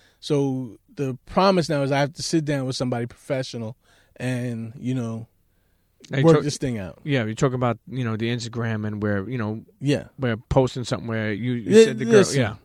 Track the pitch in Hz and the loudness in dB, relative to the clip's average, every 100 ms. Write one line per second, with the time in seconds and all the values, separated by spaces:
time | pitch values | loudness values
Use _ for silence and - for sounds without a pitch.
0 | _ _ - 147 139 131 123 95 _ - | _ _ -2 0 0 -2 -6 -14 _ -8
1 | 139 123 - - 190 185 151 147 139 143 | -6 -6 -4 2 4 4 2 0 0 2
2 | 143 - - 170 151 143 131 131 127 131 | 0 -2 -2 -2 0 -2 -2 -4 -2 -2
3 | 123 - - 135 131 123 110 113 _ _ | -6 -10 -6 -4 -4 -8 -10 -12 _ _
4 | _ _ 123 123 123 117 113 120 123 131 | _ _ -6 -4 -4 -6 -8 -8 -4 -4
5 | 117 113 117 _ _ _ _ _ _ _ | -4 -6 -12 _ _ _ _ _ _ _
6 | - 135 160 151 147 - 139 117 90 - | -6 2 6 6 4 -4 -4 -4 -8 -10
7 | 156 139 110 110 147 127 123 113 - 127 | -2 -2 -2 0 0 2 -2 -2 -6 -6
8 | 120 110 117 120 113 117 117 110 107 107 | -4 -2 -2 -4 -6 -6 -4 -2 -4 -2
9 | 104 101 98 127 107 110 - _ 139 127 | 0 0 -2 -4 -4 -6 -10 _ -2 -2
10 | - - 131 113 - 139 127 - 117 110 | -4 -6 -4 -4 0 2 2 0 -6 -6
11 | 117 113 107 104 120 120 107 208 226 220 | -4 -4 -4 -4 -4 -4 6 8 8 4
12 | 226 220 185 139 110 107 | 4 6 6 2 -2 -4